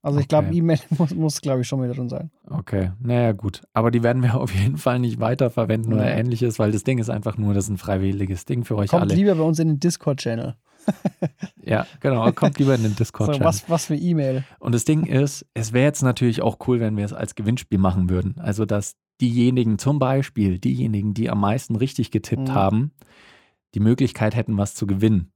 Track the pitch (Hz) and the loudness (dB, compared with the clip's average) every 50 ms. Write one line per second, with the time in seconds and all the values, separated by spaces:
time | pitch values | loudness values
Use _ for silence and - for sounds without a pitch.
0 | - 151 143 147 143 - 156 151 147 156 165 175 165 165 160 139 - - 160 139 | -2 0 0 0 0 2 2 2 2 2 0 2 2 2 2 0 0 -4 0 0
1 | 175 139 180 160 160 156 143 - - 147 131 127 123 - 139 135 127 120 123 139 | 0 0 0 -2 -2 -2 -2 -4 -4 -2 -2 -2 -2 -2 -2 -4 -4 -4 -4 -6
2 | 123 120 127 135 - 156 _ _ _ - 143 156 95 - - 98 92 90 92 107 | -6 -6 -6 -8 -10 -12 _ _ _ -10 -8 -8 -6 -4 -2 -2 -2 -2 -4 -6
3 | 123 120 123 120 120 117 107 95 104 101 87 - - _ _ 113 113 117 117 120 | -2 0 2 2 2 2 0 0 -4 -6 -6 -6 -18 _ _ 2 2 2 2 4
4 | 117 117 120 127 123 123 107 135 135 110 95 95 98 127 139 151 - 131 123 123 | 2 2 2 2 2 2 0 0 -2 -2 0 0 0 0 -2 0 0 0 0 2
5 | 123 120 113 117 113 113 127 135 139 120 - - 113 - 110 113 113 113 110 107 | 0 -2 -2 -2 -2 -2 0 0 0 0 0 -2 0 0 0 0 0 0 0 2
6 | 107 - - - 113 123 120 110 123 120 110 - 113 104 107 104 - - 131 120 | 2 0 0 0 0 0 0 0 -2 -2 0 0 0 2 2 0 0 0 0 0
7 | 113 110 - 110 104 113 104 107 107 104 101 98 92 107 101 90 - - 101 92 | -2 -2 -4 -4 -4 -4 -4 -2 0 0 2 0 0 -2 -4 -6 -4 -2 -2 0
8 | 98 98 98 101 101 92 98 92 - - 139 123 117 - 113 104 101 104 - 175 | 0 0 0 -2 -2 -4 -4 -8 -6 -4 -4 -4 -2 -2 -2 -2 0 2 2 2
9 | 175 156 160 170 196 202 190 156 156 160 160 156 165 160 151 139 139 175 165 - | 2 4 2 4 4 4 4 4 2 0 2 2 2 0 0 2 0 -2 -2 0
10 | - 151 139 135 - 120 113 113 123 - 117 _ _ _ _ _ - - - - | -4 -4 -4 -2 -4 -4 -4 -4 -6 -8 -10 _ _ _ _ _ -6 -6 -6 -4
11 | - 175 - _ - 143 _ _ - - _ _ - - 113 - - - - - | -6 -8 -6 _ -8 -8 _ _ -16 -16 _ _ -4 -2 0 0 0 -4 -10 -4
12 | - 143 131 120 113 - - - - 151 143 - 143 135 135 120 110 110 104 - | -2 0 0 4 2 2 2 2 0 0 2 2 2 2 2 2 2 0 0 0
13 | 117 - - - 107 107 147 135 131 165 160 101 - - 170 160 - - 160 147 | -2 -4 -2 -4 -2 -2 0 2 2 2 2 0 -4 -4 -4 -4 -2 -4 -4 -2
14 | 170 180 170 156 143 135 131 131 131 - - _ - - 117 117 - - 156 151 | 0 0 0 0 0 0 -2 -4 -6 -8 -14 _ -4 -2 0 0 2 2 2 2
15 | 156 - - 131 143 139 - - - _ _ 113 113 107 113 123 131 147 143 - | 0 0 2 2 0 0 -2 -8 -18 _ _ -8 -6 0 2 2 2 2 2 2
16 | 135 127 120 - 127 120 110 113 - 117 - _ - - 127 120 117 110 107 104 | 0 0 2 2 2 0 2 2 -2 -2 -2 _ -2 0 0 0 0 0 0 -2
17 | 101 101 110 - - 104 - - 107 101 123 123 - _ - 95 95 92 92 98 | -2 -4 -4 -6 -8 -8 -8 -4 -2 -2 -2 -2 -2 _ 0 2 2 2 2 2
18 | 92 87 92 90 87 95 - - - 110 101 98 110 92 104 104 104 - - _ | 0 2 0 0 -2 -2 -6 -6 -4 -4 -2 -2 -2 0 0 -2 -4 -6 -12 _
19 | _ _ _ _ 127 123 117 123 120 127 123 127 120 110 107 95 - 139 147 147 | _ _ _ _ 0 0 2 4 4 4 4 2 2 2 0 0 0 0 2 2
20 | 135 127 135 135 135 - _ - 104 98 90 92 - 123 131 123 127 113 107 101 | 2 2 2 0 -2 -2 _ 0 2 2 0 0 0 -2 0 0 0 -2 -2 -2
21 | 98 107 101 110 110 - 113 104 101 101 110 127 - - 117 104 123 135 - - | -2 -2 -2 -2 -2 -2 0 0 2 2 0 -2 -2 -4 -2 -2 -2 -2 0 -4
22 | 113 - - 110 - - - 117 135 131 131 104 98 98 104 110 131 151 _ _ | -4 -2 -2 -4 -2 -2 -4 -2 -2 0 2 2 2 4 2 2 0 -2 _ _
23 | _ _ _ - - - - _ _ _ _ _ _ _ _ 110 104 110 120 - | _ _ _ -20 -20 -20 -20 _ _ _ _ _ _ _ _ 2 4 4 4 4
24 | 139 120 - - 110 107 104 117 107 - 113 98 101 101 - - 110 98 98 95 | 2 -2 0 0 -2 0 0 -2 -2 -2 -2 -2 -2 -2 -2 -6 -4 -2 0 2
25 | 107 110 110 95 82 - _ | 2 4 4 2 0 -2 _